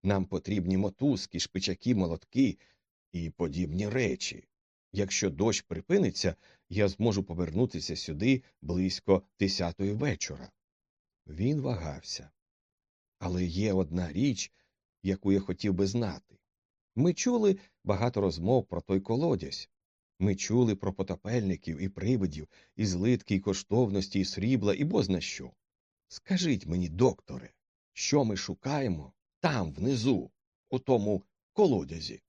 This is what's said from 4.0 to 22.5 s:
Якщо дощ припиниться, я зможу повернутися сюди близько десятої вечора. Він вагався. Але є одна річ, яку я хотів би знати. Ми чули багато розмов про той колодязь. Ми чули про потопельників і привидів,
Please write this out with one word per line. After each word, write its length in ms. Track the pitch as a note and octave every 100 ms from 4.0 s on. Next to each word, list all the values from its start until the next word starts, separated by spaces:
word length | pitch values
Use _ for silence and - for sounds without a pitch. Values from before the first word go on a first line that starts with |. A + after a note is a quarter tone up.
| A2 B1+ - - _ _ _ _ _
Якщо 380 | G2 G2 - G2
дощ 320 | C#2+ G#2+ -
припиниться, 720 | - E2 - G3 C#3 - F2+ - _ _ _
я 200 | F#2 G2+
зможу 360 | - A2+ G2+
повернутися 720 | F#2+ E2+ E2+ E2+ B2 E2 - D#2
сюди 460 | - D2 A2+ B2+ - _
близько 600 | D2 F2 F#2 - - F#2+ - _
десятої 540 | G2 G2 E2+ - G2
вечора. 580 | G#2 D3 - - C#2 - _ _ _ _ _ _ _ -
Він 340 | D#2 A#2 D3+
вагався. 680 | C3+ G#2+ D#2+ C#2 - - B1+ _ _ _ _ _ _ _ _ _
Але 260 | F#2+ F2+
є 280 | F2+ E2+ G#2+
одна 400 | F#2+ D#2+ E2+ E2+
річ, 400 | D2+ C#3 A#2+ - _ _ _ _ _
яку 300 | F#2+ F#2+ G2
я 80 | G2
хотів 340 | G2 F2 G#2
би 120 | F#2 G2
знати. 520 | A#2 A2 - _ _ _ _ _ _ _ -
Ми 180 | D#3+
чули 440 | F3 B3 A#3+ G#3 G3 - _
багато 360 | - G2 A#2+ G#2+
розмов 460 | G2 D#2+ F2+ C3 -
про 140 | F2
той 200 | - G2
колодязь. 720 | G2 A2+ E3 B2 D2 - - _ _ _ _ _
Ми 160 | G2
чули 420 | G2 - A#2 A#2 G2
про 160 | G2+
потопельників 840 | F#2+ G2 F#2 G#2 A#2+ G2 E2 - D2+
і 100 | F#2+
привидів, 600 | - F#2+ B2 F#2+ D2 D2+